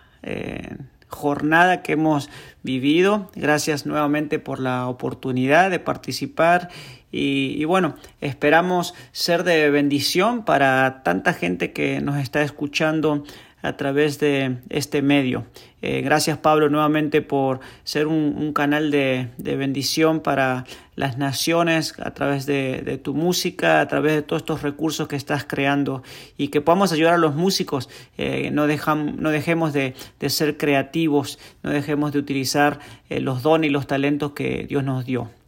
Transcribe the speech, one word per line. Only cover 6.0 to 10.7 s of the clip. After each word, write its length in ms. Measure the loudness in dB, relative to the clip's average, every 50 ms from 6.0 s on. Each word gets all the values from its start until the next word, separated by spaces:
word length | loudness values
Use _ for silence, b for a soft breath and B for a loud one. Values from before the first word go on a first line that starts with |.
| -6 -8 -8 -6 -8 -8 -2 2 4 4 4 2 0 B B B B B B B B _
y, 440 | -6 -4 -2 0 0 0 -2 -2 -2
y 80 | -4 -2
bueno, 300 | 2 2 2 2 0 -2 B B B B B
esperamos 720 | -8 -8 -6 0 2 4 4 4 4 4 0 0 -2 -2 B B B B B
ser 300 | -6 0 0 2 2 4
de 280 | 4 4 4 6 6
bendición 760 | 4 4 4 2 2 0 0 0 2 2 2 2 0 0 0
para 580 | 0 2 4 4 4